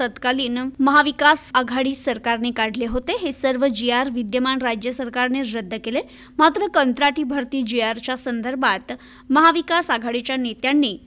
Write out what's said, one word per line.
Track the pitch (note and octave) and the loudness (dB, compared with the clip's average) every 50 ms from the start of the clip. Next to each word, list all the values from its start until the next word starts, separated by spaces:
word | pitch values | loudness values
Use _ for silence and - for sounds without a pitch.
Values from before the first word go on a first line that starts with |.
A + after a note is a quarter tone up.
तत्कालीन | C4 A#3+ B3 - - B3 B3+ C4 C4+ A#3+ A#3+ B3 B3+ C4 C4 - | -4 -4 -4 -4 -2 -2 0 0 -2 -2 -2 -4 -4 -4 -2 2
महाविकास | C4+ C#4 C#4+ D4 D4 D4 C#4 - C#4+ D4 D#4 D4+ - - - | 2 4 6 6 4 4 2 4 4 4 4 4 0 -2 0
आघाडी | B3+ B3+ A#3+ B3 B3+ C4 C4+ C4+ | 0 0 0 0 0 0 -2 -2
सरकारने | C4+ - C4 A#3+ A3 A3 A#3+ A#3 A3+ A#3 A#3+ | -4 -2 -4 -4 -2 -2 -2 -2 -2 -2 -2
काढले | - A3 A3 A3 G3+ B3 A#3 | -2 -2 -2 -2 -2 -4 -4
होते. | A#3 A#3 B3+ B3 - G4+ A#4 | -2 -2 -2 -2 -2 -2 -2
हे | F#4+ D4 | -2 -4
सर्व | B3 - - C4 C4 B3 C4+ | -4 -2 0 0 0 2 0
जीआर | C#4 A3+ G#3 A#3+ A#3+ A#3+ A#3+ C4 C#4 | 0 0 0 0 0 2 2 0 0
विद्यमान | A#3 B3 A#3 G3+ G3+ B3+ B3+ C4 C4 C4 | -2 -4 -4 -2 -2 0 0 0 0 0
राज्य | B3+ A#3+ A3+ G#3+ G3 B3 | -2 -2 -4 -4 -4 -6
सरकारने | B3+ B3+ C4 A#3+ - B3 B3 - B3+ C4+ C4+ A3+ G#3+ | -6 -6 -6 -6 -2 -2 -2 0 0 -2 -4 -4 -6
रद्द | A#3 G#3 F#3 A3+ A3 - | -6 -6 -6 -8 -8 -6
केले. | A3+ A3+ C#4+ - - - - - - - - | -4 -4 -4 -4 -6 -12 -20 -20 -6 0 4
मात्र | D#4 D#4+ C#4+ E4 G4+ F#4+ - | 4 4 4 2 -2 0 2
कंत्राटी | E4 C#4 B3+ A#3 B3+ C#4+ C#4+ C4+ D#4 D4+ | 2 2 2 2 2 0 0 0 0 -2
भरती | B3 C#4+ C#4+ B3 B3+ C#4+ C4+ | -2 -2 -4 -4 -4 -4 -4
जीआरच्या | B3 G#3+ A#3+ A#3+ A3 A3 A3+ A#3 A#3+ - B3+ | -2 -2 0 0 0 0 -2 -4 -6 -6 -6
संदर्भात | B3 - C4 A#3+ A#3 A3 B3 C4 C4 C4 A#3 G3 F#3+ - - A#3+ - - - - - - - | -4 -4 -6 -4 -4 -4 -4 -2 0 0 0 0 0 -4 -10 -14 -14 -16 -20 -20 -12 -4 2
महाविकास | C4 D4 D#4+ E4 D4+ E4+ D#4+ - E4+ E4+ E4 - | 4 6 6 6 6 4 0 0 0 0 0 0
आघाडीच्या | C#4 - A3+ A#3 A#3 B3 A#3 C4+ C4+ | -2 -2 -2 -4 -4 -4 -4 -4 -4
नेत्यांनी | C4 B3+ A#3 G#3+ - - B3+ C#4+ D4 C#4+ A3+ F#3 - - | -2 -4 -4 -4 -4 -2 2 2 4 2 2 0 -6 -10